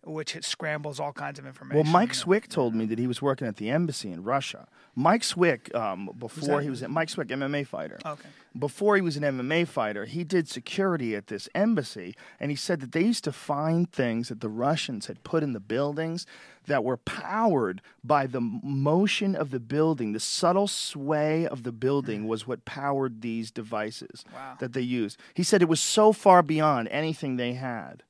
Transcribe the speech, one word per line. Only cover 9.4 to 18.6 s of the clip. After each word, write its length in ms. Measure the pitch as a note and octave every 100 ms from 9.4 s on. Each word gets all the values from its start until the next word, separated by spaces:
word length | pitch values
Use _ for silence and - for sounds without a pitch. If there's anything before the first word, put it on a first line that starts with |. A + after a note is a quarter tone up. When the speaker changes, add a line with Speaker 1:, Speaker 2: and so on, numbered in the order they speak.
| B2
Speaker 2:
A 120 | D#3+
fighter, 400 | E3+ - A2 G#2 G#2+
he 180 | D#3
did 240 | E3+ F#3 D#3
security 680 | - - - F#3+ E3+ A#2+
at 120 | G#2 G2+
this 200 | G2+ -
embassy, 600 | - G#3+ G#3+ B2 - F2+ G#2+ - -
and 100 | C#3
he 60 | C#3+
said 240 | - E3+
that 120 | C3+
they 100 | D#3+
used 220 | G3 A#3
to 80 | -
find 580 | C3+ - C#3+ D#3 E3 F3
things 360 | - B2 A2+ A2+
that 120 | A2+
the 80 | A2+
Russians 580 | G#2+ B2+ D#3 - A#2 -
had 160 | -
put 180 | - E3
in 100 | D3+
the 80 | A#2
buildings 680 | G2 A2+ C#3+ D3 D#3+ E3 - - - - -
that 160 | C#3+
were 120 | A#2 B2
powered 840 | - - - G3+ A3+ D#3 G#2+ F#2 - _
by 220 | A#2+ D3 C3+
the 140 | B2+
m-, 200 | A#2+ A2